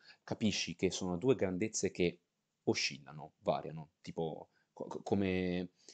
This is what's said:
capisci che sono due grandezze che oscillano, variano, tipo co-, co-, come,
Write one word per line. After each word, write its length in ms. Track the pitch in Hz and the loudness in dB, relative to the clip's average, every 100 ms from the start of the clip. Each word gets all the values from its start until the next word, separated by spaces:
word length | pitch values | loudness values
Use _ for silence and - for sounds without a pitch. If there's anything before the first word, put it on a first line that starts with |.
| - - | -20 -20
capisci 540 | - - 110 92 - 82 | -10 0 0 2 -4 2
che 140 | 95 | 0
sono 280 | - 92 87 | 2 -2 0
due 160 | - | 2
grandezze 560 | - 98 90 87 - 95 | 2 2 0 -2 0 -2
che 300 | - 90 - _ _ _ _ | 2 2 2 _ _ _ _
oscillano, 720 | - 110 - 69 69 76 73 _ | 0 2 0 -4 -12 -14 -14 _
variano, 500 | 90 71 78 78 78 _ | -2 0 -2 -10 -12 _
tipo 480 | - 87 80 82 87 _ _ | -10 -4 -4 -4 -12 _ _
co-, 140 | - - | -12 -10
co-, 160 | - | -8
come, 680 | - 101 95 92 92 90 90 _ - | 0 2 4 2 2 0 -2 _ -20